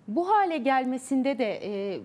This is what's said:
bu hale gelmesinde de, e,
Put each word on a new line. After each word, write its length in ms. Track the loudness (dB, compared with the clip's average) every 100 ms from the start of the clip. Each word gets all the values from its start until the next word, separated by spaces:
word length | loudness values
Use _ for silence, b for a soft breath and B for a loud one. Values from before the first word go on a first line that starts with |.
| B
bu 220 | -2 2
hale 280 | 4 4 0
gelmesinde 800 | 2 2 0 -4 -2 0 0 0
de, 220 | -2 -2
e, 360 | -6 -4 -4 -6